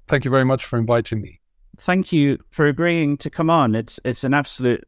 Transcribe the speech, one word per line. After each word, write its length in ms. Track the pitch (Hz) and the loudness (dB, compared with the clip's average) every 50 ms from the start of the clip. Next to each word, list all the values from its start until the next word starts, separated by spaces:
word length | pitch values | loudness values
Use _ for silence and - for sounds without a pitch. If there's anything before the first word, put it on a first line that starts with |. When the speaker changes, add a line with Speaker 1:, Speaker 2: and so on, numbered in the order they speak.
| _ - | _ -2
Speaker 1:
Thank 160 | 151 139 - | -2 -2 0
you 60 | 135 | 2
very 160 | 127 135 131 | 2 2 4
much 180 | 127 135 120 - | 2 2 0 -2
for 140 | - - 117 | -4 -4 -2
inviting 420 | 117 113 120 117 117 - 113 107 | 0 2 2 0 0 -2 -6 -8
me. 180 | 104 - - - _ _ _ _ _ _ - - | -8 -10 -14 -20 _ _ _ _ _ _ -20 -8
Speaker 2:
Thank 360 | - - 180 190 185 - 180 | -4 -2 0 0 0 0 2
you 240 | 156 143 143 131 - - _ | 2 4 2 2 -2 -6 _
for 180 | - - 151 | -2 0 0
agreeing 520 | 147 143 123 170 175 170 170 156 143 143 139 | 0 2 0 0 0 0 0 0 0 -2 -4
to 100 | - 156 | -6 -6
come 220 | - - 160 160 | -4 -2 0 2
on. 240 | 170 165 139 117 107 | 2 2 2 2 0
It's, 260 | 113 113 - - - - | -2 -4 -6 -10 -8 -6
it's 180 | 127 123 - - | -6 -6 -4 -2
an 80 | 131 139 | 0 0
absolute, 500 | 147 139 - - - 127 123 117 - - | 0 -2 -4 -6 -2 0 0 0 -2 -4